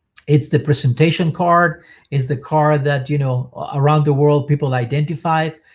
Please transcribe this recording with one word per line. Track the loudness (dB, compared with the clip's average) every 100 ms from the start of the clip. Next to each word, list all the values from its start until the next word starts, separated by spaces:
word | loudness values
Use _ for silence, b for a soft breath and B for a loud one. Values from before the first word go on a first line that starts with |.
| _ -10 0
It's | 0 2
the | -2
presentation | 0 0 0 2 2 2 -2
card, | 0 2 4 2 -2 b b b
it's | -4 -4
the | -6
car | -2 0 2 2
that, | 0 -2 -2
you | -2
know, | -2 -2 -6 -10 -8
around | 0 2 2 2
the |
world | 2 2 2 0
people | -2 0 -2
identify. | -2 -4 -4 -4 -2 -2 -2 -8 b